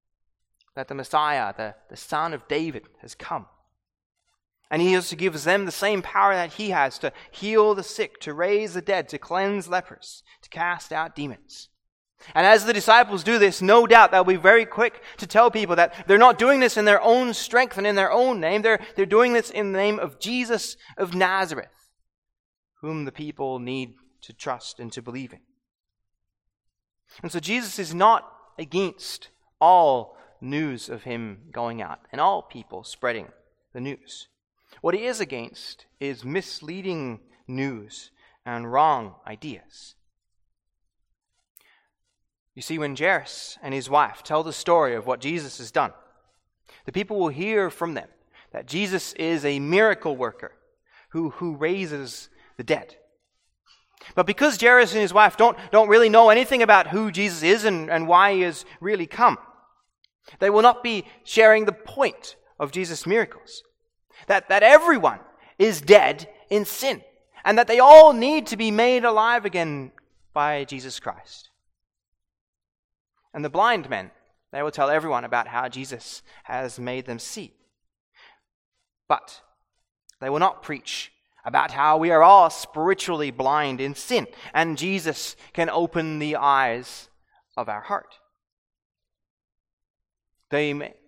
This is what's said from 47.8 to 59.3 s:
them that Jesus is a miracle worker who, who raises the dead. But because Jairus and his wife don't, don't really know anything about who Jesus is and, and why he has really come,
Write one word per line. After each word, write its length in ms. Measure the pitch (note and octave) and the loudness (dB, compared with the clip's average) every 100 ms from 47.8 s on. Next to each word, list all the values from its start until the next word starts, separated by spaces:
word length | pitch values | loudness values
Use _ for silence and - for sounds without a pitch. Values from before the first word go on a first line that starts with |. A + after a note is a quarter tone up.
| E3+ | -10
them 140 | C3 - _ _ _ _ | -10 -14 _ _ _ _
that 140 | A#2+ C3 | -18 -10
Jesus 460 | E3+ G3+ F#3+ - | -6 -4 -6 -8
is 300 | - D#3+ D#3+ | -8 -6 -4
a 140 | C#3+ C#3 | -4 -6
miracle 580 | C#3+ F#3+ A3 F#3 D#3+ C3 | -2 2 2 0 -6 -6
worker 360 | A#2 - - _ _ _ _ _ _ | -8 -10 -20 _ _ _ _ _ _
who, 200 | E3 D#3+ | -8 -8
who 260 | - F3 C#3+ | -8 -10 -6
raises 760 | D#3 G3 E3+ C#3+ B2+ - - _ _ - | -4 -4 -8 -10 -14 -16 -20 _ _ -12
the 80 | |
dead. 320 | C#3 D3+ - - _ _ _ _ _ _ _ _ _ _ - | -6 -6 -6 -20 _ _ _ _ _ _ _ _ _ _ -10
But 120 | - D3+ | -4 -4
because 320 | G3+ G3 G#3 | 0 -2 2
Jairus 340 | A#3 B3 G#3+ | 4 6 4
and 100 | G#3+ | 0
his 100 | G3 | 0
wife 240 | G3 G#3 - | 4 4 4
don't, 220 | A#3 - - | 0 0 0
don't 160 | G#3+ G#3+ | 2 6
really 200 | A3 A3+ | 6 6
know 220 | A3 A3+ | 8 8
anything 320 | A3+ B3+ C4 | 6 2 2
about 240 | A3 G3 E3+ | 4 4 4
who 240 | G3 A3 | -4 -4
Jesus 320 | F3 G3+ E3 | -4 -4 -2
is 220 | D#3+ A3 | 0 2
and, 260 | G#3+ F3 D#3 | 0 -4 -4
and 180 | E3 E3 | -4 2
why 260 | F3 G3+ | 4 4
he 80 | F#3+ | 2
has 220 | F3 D#3 - - | -2 -6 -16 -12
really 260 | F#3 G3+ E3 | -6 -6 -6
come, 300 | - A#3 | 2 2